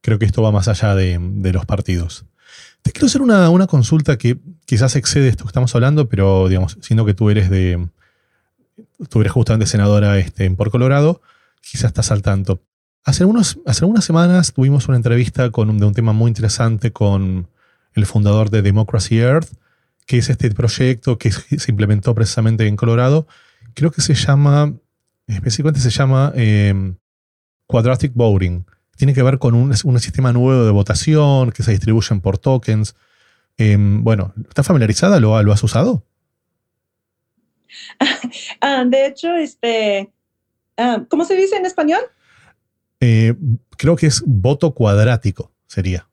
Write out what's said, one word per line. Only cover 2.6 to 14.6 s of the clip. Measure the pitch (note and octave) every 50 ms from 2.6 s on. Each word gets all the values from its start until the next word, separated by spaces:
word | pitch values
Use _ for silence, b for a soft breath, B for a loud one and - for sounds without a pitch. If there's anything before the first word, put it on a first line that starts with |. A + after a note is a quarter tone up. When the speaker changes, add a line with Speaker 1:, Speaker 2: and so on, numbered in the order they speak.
| B B B B _
Speaker 1:
Te | -
quiero | - - D#4
hacer | B3+ - C#4 C#4
una, | B3 A3 G3 F3+ E3
una | E3+ F3+ F#3+
consulta | F3+ - C#3+ A#2 - D#3+ D#3 C#3+ - C#3+ A2+
que | - A#2+ B2 - _ - - _ _
quizás | - C3+ G#2 A#2+ C3 -
excede | C#3 - - - D3+ C#3 C3
esto | A2 - -
que | -
estamos | - C3+ B2+ B2 -
hablando, | A#2+ A#2 C3+ D3 D3+ C#3
pero, | A2 - G2 G2 G2 G2 F#2+ F#2+ F#2
digamos, | F#2+ F#2+ F#2 E2+ - -
siendo | - - A2+ A2 A2+
que | G#2 G2+
tú | F2+ A2 G#2
eres | G#2 G#2+ G2+ F#2
de, | G2 F#2+ F#2 F2+ F2+ F2 F2 E2+ _ _ _ _ _ _ _ _ _ _ _ _ _ _ _ _ _ - - _ _ _ F#3+ -
tú | - A2+
eres | G#2 G2
justamente | - B2+ A2+ - A2 A2 G#2+
senadora, | G2 - G#2+ G2+ G#2 G#2 G#2 G#2 G2+ G2+
este, | G2 F#2 - - - G2
en | F#2 F#2
por | F2+ G#2 G#2+
Colorado, | - B2 B2 C3 C#3 C#3+ D3 D#3 F3 - b b b b b b b b
quizás | _ - - - -
estás | A2 - - A2 -
al | G#2+ G2+
tanto. | G2 - G2 G2 F#2+ F#2 F#2 F2+ _ _ _ _ _ _ _ _ _
Hace | - C#3 C#3+ F3+
algunos, | F#3+ A3 A#3+ G3 - - - -
hace | D3+ A2+ - D#3+
algunas | F#3 A3+ A3+ -
semanas | - E3 E3 E3+ F3 F3+ F#3 E3 C#3 -
tuvimos | -